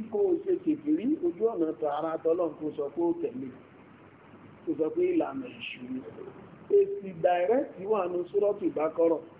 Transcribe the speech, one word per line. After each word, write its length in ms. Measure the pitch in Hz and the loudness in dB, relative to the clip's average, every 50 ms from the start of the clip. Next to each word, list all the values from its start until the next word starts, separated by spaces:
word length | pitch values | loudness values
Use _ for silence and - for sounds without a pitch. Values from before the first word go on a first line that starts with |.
| 220 | -4
kó 160 | - - 208 | -4 0 2
o 140 | 202 190 175 | 4 4 2
ṣe 180 | - - - 359 | 2 2 0 0
kèfèrí 500 | - - 160 151 147 - - 311 - 208 262 160 - | 2 2 0 0 0 2 0 0 2 2 0 0 2
ojú 240 | 170 175 170 180 214 | 0 -2 0 2 0
ọ̀nà 240 | 226 233 180 160 156 156 | 0 2 2 0 0 0
tààrà 400 | - 156 147 147 147 160 160 160 160 | -2 -2 0 0 0 -2 -2 -2 0
tọ́lọ́run 360 | 156 165 165 180 175 160 147 | 2 2 2 4 2 -2 -2
kó 120 | - 156 151 | -4 -6 -6
sọ 140 | - 151 143 143 | -4 -4 -4 -4
pé 120 | 147 170 170 | -2 0 0
ó 100 | 170 165 | 2 2
tẹ̀lé. 360 | - 147 131 120 131 135 131 123 - - - - - - - - - - - - - - - - - - - - - | 0 -2 -4 -4 -6 -8 -10 -12 -14 -20 -20 -20 -20 -20 -20 -20 -20 -20 -20 -20 -20 -20 -20 -20 -20 -20 -20 -20 -10
Kó 120 | - 175 156 | -8 -6 -2
sọ 120 | 135 - 156 | -2 -2 -2
pé 140 | 156 170 180 | 0 2 2
ìlànà 440 | 185 175 160 143 139 135 135 127 | 2 2 2 0 0 -2 -6 -8
èṣù 340 | 123 117 117 113 - - 127 - | -10 -12 -12 -12 -12 -12 -12 -10
ni. 180 | 123 131 127 - - - - - - - - - - - - - | -8 -8 -8 -8 -10 -14 -14 -14 -14 -16 -16 -18 -20 -20 -20 -2
Èsì 440 | - 403 403 392 392 403 403 202 190 180 | 4 6 6 6 4 0 -4 -8 -8 -6
direct 680 | 165 160 180 180 175 180 185 226 269 294 - - 185 | 0 2 2 4 4 4 4 2 2 2 -2 -6 -8
wà 280 | 185 202 220 208 180 175 | -2 0 0 0 0 0
ní 100 | 180 175 175 | -2 -4 -4
Suratu 460 | - - 202 202 202 208 208 185 160 | -2 0 2 2 2 2 0 -2 -2
Baqara. 480 | 143 147 156 156 156 - 165 165 165 143 - - - - | -2 0 -2 0 2 2 4 4 4 2 -2 -8 -16 -20